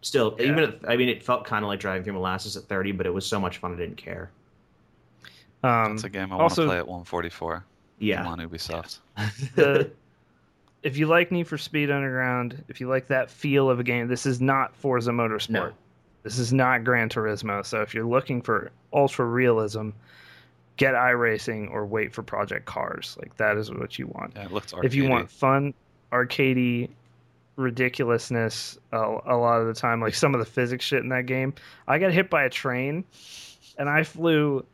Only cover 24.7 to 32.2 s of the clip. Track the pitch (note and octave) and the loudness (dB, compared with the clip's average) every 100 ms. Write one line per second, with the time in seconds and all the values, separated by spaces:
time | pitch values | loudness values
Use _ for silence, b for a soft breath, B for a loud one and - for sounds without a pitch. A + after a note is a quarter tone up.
24.7 | F2 B2 C3+ C3+ B2 - - C3+ C3+ C#3+ | -2 0 2 2 2 0 0 2 4 2
25.7 | C3+ _ _ _ B2 B2 - C3+ B2+ B2 | -6 _ _ _ 0 0 2 2 4 2
26.7 | A#2+ B2 - _ _ _ _ _ - B2+ | 0 -4 -10 _ _ _ _ _ -4 -4
27.7 | A#2+ B2+ - B2 A#2 - A#2+ A2+ - - | 2 0 2 2 2 0 0 0 -2 -10
28.7 | - _ A2+ A2 A2 - B2 A#2+ A#2 A2+ | -14 _ -2 -2 -2 0 2 4 4 2
29.7 | A2+ B2 A#2 A2+ - D#3 A#2+ A2 - B2 | -2 0 0 0 2 2 2 0 -2 -2
30.7 | B2 - C3+ A#2+ B2+ B2+ C3 C3 C#3+ B | -2 -2 -2 0 -4 -2 -2 -2 -4 B
31.7 | B B C#3+ F#3+ F3 | B B 2 4 2